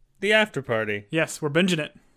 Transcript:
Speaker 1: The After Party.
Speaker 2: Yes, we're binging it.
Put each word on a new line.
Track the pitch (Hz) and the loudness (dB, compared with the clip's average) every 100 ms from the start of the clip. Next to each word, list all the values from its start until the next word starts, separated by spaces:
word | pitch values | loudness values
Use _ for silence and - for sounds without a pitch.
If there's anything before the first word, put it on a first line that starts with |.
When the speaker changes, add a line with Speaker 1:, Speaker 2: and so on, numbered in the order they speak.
| _ - | _ -6
Speaker 1:
The | 196 | 0
After | 214 214 143 | 2 2 -2
Party. | 127 113 107 104 104 | -2 -2 -2 -4 -4
Speaker 2:
Yes, | 160 151 - | -2 -2 -4
we're | 151 | -2
binging | 156 185 170 | 2 2 0
it. | 147 - _ | -4 -12 _